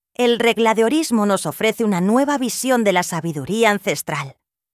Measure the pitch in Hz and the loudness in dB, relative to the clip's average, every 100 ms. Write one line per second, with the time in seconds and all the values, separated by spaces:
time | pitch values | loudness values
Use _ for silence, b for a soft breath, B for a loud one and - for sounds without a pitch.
0 | _ - 247 233 226 214 226 220 226 302 | _ -2 0 2 2 2 2 2 2 2
1 | 311 226 208 190 160 - 220 214 226 180 | 0 0 2 0 -2 -2 -2 0 0 0
2 | 185 240 277 285 240 - 254 254 202 180 | 2 2 2 0 -2 -4 0 0 2 0
3 | 175 170 165 151 131 214 220 202 - 147 | 0 -4 -6 -6 -4 0 2 2 -2 -6
4 | - 147 139 - _ _ _ | -4 -6 -8 -14 _ _ _